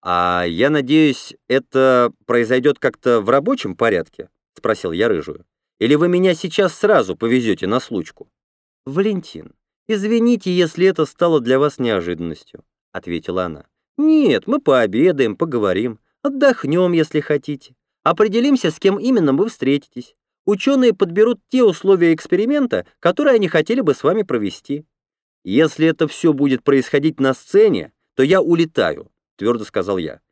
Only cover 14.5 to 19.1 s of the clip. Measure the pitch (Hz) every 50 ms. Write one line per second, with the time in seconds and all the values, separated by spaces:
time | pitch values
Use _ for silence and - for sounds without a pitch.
14.5 | 240 294 - - 139 127 117 104 95 110 143 185 175 139 135 113 104 - 170 170
15.5 | 143 120 104 98 90 92 110 123 110 104 _ _ _ _ _ 285 277 269 277 277
16.5 | 254 - - 139 147 175 185 180 175 170 156 147 - 156 143 - 151 147 143 -
17.5 | 147 143 _ - _ _ _ _ _ _ _ 156 175 165 214 214 190 226 240 285
18.5 | 285 254 - 262 - - - 202 190 202 196 247